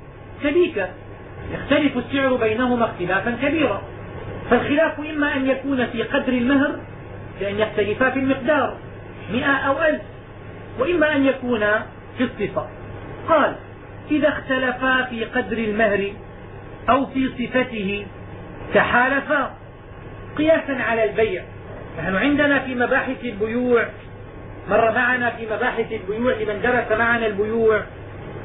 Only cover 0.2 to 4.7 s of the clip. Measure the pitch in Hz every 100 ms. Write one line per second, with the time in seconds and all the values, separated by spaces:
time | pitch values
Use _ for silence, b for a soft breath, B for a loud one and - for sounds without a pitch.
0.2 | - - 285 339 339 202 180 - - -
1.2 | - - - 160 - 294 294 247 233 269
2.2 | 269 247 220 220 247 240 226 - 175 190
3.2 | 208 233 285 320 254 196 - - - -
4.2 | - - - 240 -